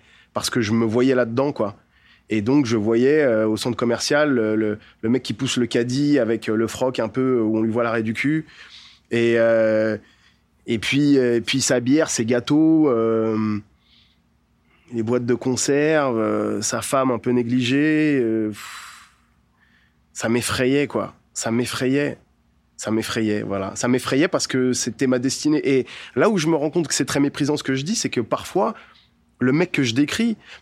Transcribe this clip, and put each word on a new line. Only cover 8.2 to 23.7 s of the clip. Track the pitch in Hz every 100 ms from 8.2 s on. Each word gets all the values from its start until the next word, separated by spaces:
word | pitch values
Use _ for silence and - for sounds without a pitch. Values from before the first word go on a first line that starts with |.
| 139 156 156 - - - - - _
Et, | 120 117 117
euh, | 117 113 110 110 110 110 - _ _ _ _ _ -
et | 113
puis, | - 139 147 139
euh, | 123 117
et |
puis | 117 135
sa | 120 123
bière, | 120 151 156
ses | -
gâteaux, | 113 120 - 147 160 160 151
euh, | 113 113 113 110 110 107 104 - _ _ _ _ _ _ _ _ _ _ _ -
les | 117
boîtes | 110 123 120
de |
conserve, | 120 131 120 - 143 151 156 139 113
euh, | 107 107 107 104
sa | 107 117
femme | - 135 131
un | 113
peu | 131
négligée, | 123 117 127 120 139 151 156 151 139
euh, | 113 110 107
pff, | 101 - - - - - _ _ _ _ _ _ _ _ _ _
ça | - 113
m'effrayait, | 120 - - 127 139 135
quoi. | 110 95 - _
Ça | - 117
m'effrayait. | 117 117 - 131 139 143 113 _ _ _ _ _ -
Ça | -
m'effrayait, | 110 110 120 107 107
voilà. | 107 98 95